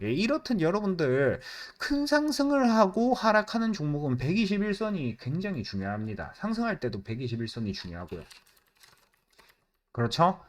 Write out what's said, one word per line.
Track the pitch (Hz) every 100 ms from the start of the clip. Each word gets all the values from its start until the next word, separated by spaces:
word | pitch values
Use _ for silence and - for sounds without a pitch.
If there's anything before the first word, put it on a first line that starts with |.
예, | 101
이렇듯 | 131 226 302 302 233
여러분들 | 160 202 208 180 147 127 139 92 - - - -
큰 | - 285 285
상승을 | 294 302 277 277 285 247
하고 | 220 196 190 240
하락하는 | 247 220 214 202 233 226
종목은 | 208 151 147 147 123
백이십일 | 127 196 208 202 208
선이 | 196 220 196 127 107
굉장히 | 123 156 202 170
중요합니다. | 98 101 95 107 110 101 78 -
상승할 | 208 226 233 180
때도 | 120 104
백이십일 | 95 113 127 113 113
선이 | - 107
중요하고요. | 98 92 85 87 87 78 - _ _ _ _ - _ _ _ _ _ - _ _ _ _
그렇죠? | - 117 - 170 185